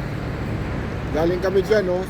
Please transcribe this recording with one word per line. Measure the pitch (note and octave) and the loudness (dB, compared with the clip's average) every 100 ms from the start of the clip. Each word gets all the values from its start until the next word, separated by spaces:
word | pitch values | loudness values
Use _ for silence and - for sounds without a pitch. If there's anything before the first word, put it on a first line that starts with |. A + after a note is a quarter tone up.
| - - - - - - - - - - - D3 | -4 -4 -4 -4 -4 -4 -2 -4 -4 -4 -2 2
Galing | E3+ F3+ | 2 2
kami | F#3 G3 F3+ | 2 2 4
dyan, | G#3+ F#3 | 4 4
no? | F3+ | 0